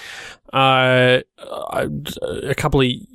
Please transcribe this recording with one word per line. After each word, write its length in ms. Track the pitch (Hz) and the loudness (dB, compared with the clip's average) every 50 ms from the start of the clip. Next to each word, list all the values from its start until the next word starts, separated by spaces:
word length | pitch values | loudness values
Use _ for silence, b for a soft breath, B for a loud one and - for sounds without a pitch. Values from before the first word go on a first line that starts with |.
| B B B B B B B B B - - | B B B B B B B B B -4 0
Uh, 680 | 131 135 135 131 127 131 127 127 127 127 127 127 131 - _ _ _ | 2 4 4 4 4 4 4 4 4 6 4 4 2 2 _ _ _
I, 480 | - - - - - - - - - - 73 73 143 - - - - - - - - | -16 -12 -12 -10 -10 -6 -4 -4 -4 -4 -4 -8 -10 -10 -12 -8 -8 -6 -6 -6 -4
a 120 | 135 139 | -4 -4
couple 260 | - - 151 139 143 | -2 -2 0 2 2
of, 60 | 131 127 123 - - - - | 2 2 0 -4 -8 -16 -12